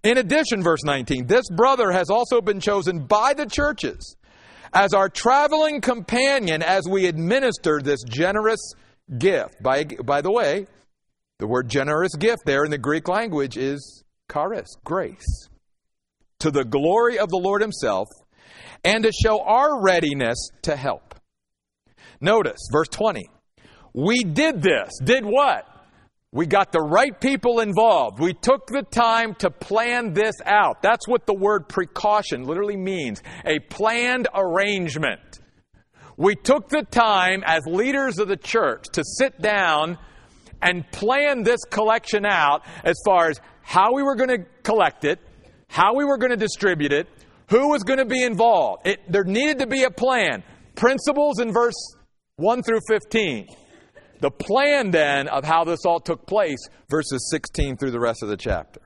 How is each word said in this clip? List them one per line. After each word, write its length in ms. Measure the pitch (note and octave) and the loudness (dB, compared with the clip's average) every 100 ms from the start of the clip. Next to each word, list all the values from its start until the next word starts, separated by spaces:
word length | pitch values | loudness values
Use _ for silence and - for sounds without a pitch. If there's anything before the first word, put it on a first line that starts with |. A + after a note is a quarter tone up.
In 140 | G#3+ B3 | 2 2
addition, 440 | G3+ D4+ D#4 G#3+ | 2 0 2 0
verse 220 | F3 D#3+ | 2 0
nineteen, 440 | D3 C#3+ A#2+ C3 B2 | 0 -4 -2 -4 2
"This 180 | A3+ - | 0 0
brother 440 | E3+ B3+ C4 G#3 | 2 2 4 2
has 160 | F#3 F3 | 0 0
also 320 | G#3+ A#3+ A#3+ | 0 2 0
been 180 | G3+ G3 | 0 -2
chosen 460 | G3+ G3+ E3+ F3 C3+ | 0 0 -2 -4 0
by 280 | G#3 B3 | 2 2
the 120 | C#4+ C4 | 0 -4
churches 720 | - C#4+ C4+ C3 - - - _ _ - - - | -2 -2 -2 -8 -10 -18 -20 _ _ -20 -20 -2
as 200 | F3 G3 | 2 4
our 140 | G3 F#3+ | 2 0
traveling 720 | - A#3 C4+ D4 D#4 D#4 D4 | 0 2 4 4 2 0 0
companion 840 | A#3 A#3 F3 A#3 C4+ C#4 F#3+ D#3 | -4 -4 -4 0 0 0 0 -2
as 220 | E3 F#3+ E3+ | 0 0 0
we 160 | G3 F3+ | 0 0
administer 720 | D#3+ E3 B3+ C4 F#3+ E3+ D3+ | 0 0 0 0 0 0 0
this 220 | C3+ C#3 | 0 -4
generous 680 | A#2+ A#2 F3 G#3 G#3+ A3+ - - _ _ _ B2+ | -4 -2 0 2 0 -2 -6 -18 _ _ _ -2
gift." 460 | E3+ E3 G#2 _ | 0 0 -4 _
By, 220 | B2+ C3+ D3+ | 0 0 -2
by 340 | - B2 C#3+ | -8 -2 -2
the 120 | D#3 | 0
way, 360 | A3+ F3 F3 G3 _ _ _ _ _ _ _ | 0 0 -2 -6 _ _ _ _ _ _ _
the 80 | G#2+ | -2
word 220 | B2 B2 | -2 0
generous 460 | C3 C#3 D3+ F3+ D3+ | -2 0 0 -2 0
gift 240 | G#3+ A#3 - | -2 0 0
there 200 | C#3 D3+ | 0 0
in 60 | |
the 60 | D3 | -2
Greek 300 | C3 D#3 E3 | -2 -4 -2
language 480 | F#3+ A#3 D#3 C3+ A2 | -4 -2 -4 -4 -4
is 480 | C3+ C#3+ - - _ _ _ | -4 -6 -12 -20 _ _ _
charis, 460 | D3 E3+ G#3+ - - | -4 -4 -6 -12 -18
grace, 640 | - F3 C#3+ - - - - - _ _ _ _ _ _ _ _ | -6 -6 -6 -8 -8 -8 -10 -20 _ _ _ _ _ _ _ _
"to 120 | D#3 | -2
the 140 | C#3+ A#2+ | -2 -2
glory 520 | C#3 D#3 G#3 A#3 A3+ | 0 0 2 0 0
of 120 | G3 | -2
the 80 | F#3 | -2
Lord 240 | F#3 G3+ | -2 -2
himself, 480 | G#3+ - B2 F#2+ G#2+ - _ _ - - - - | -2 -4 -2 -2 -6 -12 _ _ -20 -20 -20 -4
and 220 | E3+ A3 A3 | -2 2 0
to 60 | |
show 280 | - A3 G#3+ | 2 2 2
our 400 | - A3+ C#4+ C#4 | 2 2 4 2
readiness 680 | F#3+ F3 D#3+ C#3+ A#2+ B2 - - | 2 2 0 -2 -2 -2 -8 -10
to 120 | - C#3+ | -6 -4
help." 400 | C3+ D#2+ _ - _ _ _ _ _ _ _ _ - _ | -4 -6 _ -20 _ _ _ _ _ _ _ _ -20 _
Notice, 400 | D#3 A3 D#3 - - | 2 2 2 -6 -2
verse 160 | D3 D#3+ | -2 0
twenty. 400 | - A3 C#3 F2 _ _ _ _ _ - | -2 -4 -4 -12 _ _ _ _ _ -14
"We 320 | A#2 D#3+ B3 G3+ | -4 0 0 0
did 360 | D3+ D#4 A#3 | 0 0 2
this." 300 | F3+ C3+ F#2+ - | 2 2 -2 -6
Did 220 | C3+ B3+ | 0 0
what? 460 | G#3 B3 C#4 B2+ - - _ _ _ _ _ | 2 2 2 0 -6 -20 _ _ _ _ _
We 160 | B2 E3 | -4 2
got 240 | G3 F#3+ | 2 2
the 100 | E3+ | 0
right 380 | D#3 F3+ C#4 G3+ | 2 2 2 0
people 380 | C4 C4+ A#3+ A#3 | -2 0 0 0
involved. 600 | G#3+ F#3+ A3+ F3 A#2 G2+ | 0 2 4 4 2 -2
We 140 | E3+ | -4
took 320 | F3+ - C4+ - | -2 0 0 0
the 160 | C4+ | -6
time 540 | G#3 - A#3 A3+ A3+ G3+ | -4 0 2 2 -2 -2
to 160 | F#3 | -4
plan 640 | - - G#3 A#3+ A#3+ A#3 | -4 -4 -2 0 -2 -2
this 200 | E3 A3 - - | 0 0 -2 2
out. 340 | G#3 F3 A2 | 4 4 2
That's 260 | F#3+ A#3 - | 2 0 0
what 200 | A#3+ - | -2 0
the 60 | G3 | 0
word 340 | G3+ G#3 D3+ | 0 0 -2
precaution 760 | - F3+ - G#3 G#3 G3+ B2+ B2+ | -6 -6 -4 0 0 0 -8 -6
literally 300 | E3+ G#3 G3+ | -4 -4 -4
means, 460 | F#3+ F#3+ C3 G2+ - - - | -6 -6 -6 -8 -14 -10 -4
a 140 | D#3 | -4
planned 680 | - - G#3+ A#3 A#3+ B3+ A#3 | -6 -2 -2 0 -2 -2 -2
arrangement. 1080 | G3 F#3+ E3+ G3+ G3 E3+ C#3+ C#3+ G2 - - _ _ _ _ _ _ - - | -2 0 0 0 -2 -4 -2 -4 -4 -14 -20 _ _ _ _ _ _ -20 0
We 160 | F#3 G3+ | 0 0
took 340 | - C#4+ - | 2 2 2
the 120 | D4+ | -4
time 600 | - A#3+ A3+ G3+ F3+ F#3+ F3 | 0 2 4 4 2 0 0
as 220 | D#3+ D3+ | 0 0
leaders 500 | F3+ B3+ C#4 C4+ F3 | -2 0 0 -2 -2
of 120 | G3+ | -4
the 80 | G3 | -4
church 500 | - A3+ D3+ A2 - | -2 0 0 -2 -8
to 100 | - | -6
sit 360 | D3+ - C4+ - | -6 -2 -2 0
down 560 | G#3 G#3 F3+ D3+ D#3+ F3 - - _ _ - - | -2 2 2 2 0 -6 -16 -20 _ _ -20 -2
and 300 | F3+ F3+ - | 0 0 -6
plan 520 | - G#3 C4+ D4 C4 | -4 0 2 2 0
this 200 | G#3+ A#3+ - | 0 0 -2
collection 600 | - G#3+ A3+ - G#3+ G3+ | -2 2 0 0 -2 2
out 380 | F#3 D3 D3 - - | 2 2 2 -4 -4
as 120 | - E3+ G#3 | -2 0 2
far 240 | F#3 E3 | 4 4
as 100 | C#3+ - _ | -2 -12 _
how 320 | - F3+ G3+ | 0 2 4
we 80 | C4+ | 2
were 140 | C#4 B3 | 0 0
gonna 280 | B3+ A#3+ E3+ _ | 0 -2 -4 _
collect 420 | - G#3+ E3 - D3 | -2 2 2 0 -4
it, 140 | F3 - - - _ _ | -4 -8 -20 -20 _ _
how 260 | - F#3+ | 2 4
we 100 | B3+ | 4
were 140 | C#4+ C4+ | 0 0
gonna 180 | B3 A#3 | 0 0
distribute 580 | G#3+ - G3+ E3+ D3 | -2 0 0 0 0
it, 140 | C#3+ F3 - - _ _ | 0 -2 -14 -20 _ _
who 180 | A3+ C#4+ | 4 4
was 140 | D4 | 0
gonna 220 | F#3+ C4 B3 | 0 0 0
be 180 | B3+ | 0
involved. 640 | B3 F#3+ A#3 G3 B2 F#2 F#3 | -2 2 4 4 2 -2 -4
It, 140 | G3 - | -6 -2
there 160 | F#3+ | -2
needed 360 | F#3 G#3 D4 D4+ | 0 0 0 0
to 80 | B3+ | -2
be 160 | C4+ | 0
a 80 | B3+ | 0
plan. 500 | - B3 B3+ F3+ A2 - - - | 0 0 0 0 -4 -10 -20 -20
Principles 640 | - A#3+ C4+ - C#4+ D4 G#3+ | 0 0 2 0 0 0 0
in 120 | A#3 | -2
verse 240 | G#3+ A#3 - - - _ _ _ - | 0 0 -2 -16 -18 _ _ _ -4
one 260 | F3+ B3 | -2 0
through 160 | A#3 A3+ - | 0 -2 0
fifteen. 600 | A3 - A3+ G3 A#2 F#2 - _ - _ - _ _ | -2 0 -2 -2 -4 -10 -20 _ -20 _ -20 _ _
The 120 | - | -4
plan 600 | - - A#3 C#4+ C#4+ G#3+ | -4 -2 0 2 2 2
then 360 | E3+ D3 C#3 C#3 | 2 2 0 -2
of 160 | C#3 | -4
how 220 | D3 E3 E3 | 0 0 2
this 200 | E3 F3 | -2 0
all 140 | E3+ | -2
took 260 | - E3 - | -2 -8 -2
place, 440 | G#3 F#3 C3+ - _ _ | -2 0 -4 -12 _ _
verses 400 | D3+ D3+ C3 - | -4 -2 -6 -4
sixteen 460 | D#3 - - D3 B2+ | -6 -6 -4 -4 -2
through 160 | C3+ | -4
the 80 | A#2+ | -2
rest 240 | A#2 A2+ | -2 -2
of 60 | G#2+ | -6
the 80 | G2+ | -6
chapter. 420 | A#2 F2+ - - | -4 -4 -6 -20